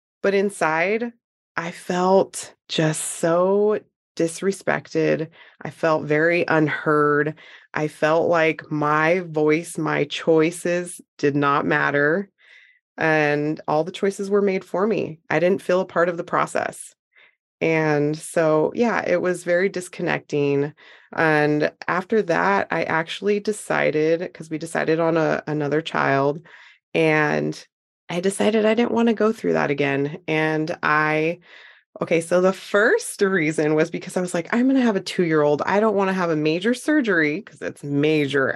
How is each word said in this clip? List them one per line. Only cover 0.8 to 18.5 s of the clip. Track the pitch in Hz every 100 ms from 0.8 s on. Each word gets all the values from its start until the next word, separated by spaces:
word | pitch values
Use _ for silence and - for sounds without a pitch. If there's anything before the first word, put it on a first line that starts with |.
| 180 220 240 - _ _ _ -
I | 170
felt | 180 - 180 185 190 - - - - -
just | - 156 151 - -
so | 170 170 185 202 208 208 - _ _ -
disrespected. | 165 165 190 196 - 151 147 160 156 151 160 - - _
I | 147
felt | - 165 156
very | 156 151 165 170 165
unheard. | 160 151 135 - 151 147 147 147 156 - - -
I | - 151
felt | - 151 160 151
like | 170 160 156 -
my | 151 147 151 156 180
voice, | 175 156 151 156 170 -
my | 156 147
choices | 143 - - 160 160 175 175 175 175 - - -
did | 147 143
not | 143 143
matter. | 170 151 143 143 147 175 196 _ _ - _ _ _ -
And | 160 156 147 147 147 156 -
all | 151
the | 160
choices | - 196 196 196
were | 202
made | 202 190
for | - 175
me. | 214 175 - 156 -
I | 156
didn't | 175 190
feel | - 185
a | 180
part | 175 175
of | 170
the |
process. | 175 151 - - - - - _ _ _ _ _ _ _
And | 160 160 156 147 147 156
so, | - - 160